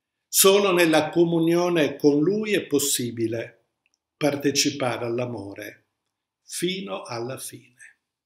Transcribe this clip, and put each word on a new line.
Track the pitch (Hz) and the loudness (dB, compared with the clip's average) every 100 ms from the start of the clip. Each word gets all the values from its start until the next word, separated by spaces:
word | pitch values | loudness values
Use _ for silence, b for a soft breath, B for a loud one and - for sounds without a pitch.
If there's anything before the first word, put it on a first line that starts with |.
| _ _ _ | _ _ _
Solo | - 196 196 202 | 4 6 6 4
nella | 175 165 156 156 | 4 4 4 2
comunione | 170 170 170 165 170 175 170 135 - | 2 2 2 2 2 2 2 0 2
con | 151 143 | 2 4
Lui | 156 208 214 | 2 0 -2
è | 190 - | -2 0
possibile | 143 143 - 120 113 113 113 131 _ _ _ _ _ _ - | -2 0 -2 -4 -4 -4 -6 -10 _ _ _ _ _ _ -4
partecipare | 147 143 143 135 147 143 127 113 120 | -4 -2 -2 0 -2 -2 -6 -4 -6
all'amore | 117 123 113 98 98 104 - _ _ _ _ _ _ | -6 -6 -8 -12 -14 -18 -20 _ _ _ _ _ _
fino | - - 175 190 196 196 | -14 -6 -6 -6 -8 -12
alla | - 117 120 131 | -10 -10 -10 -12
fine. | - - _ _ - _ _ _ | -14 -18 _ _ -20 _ _ _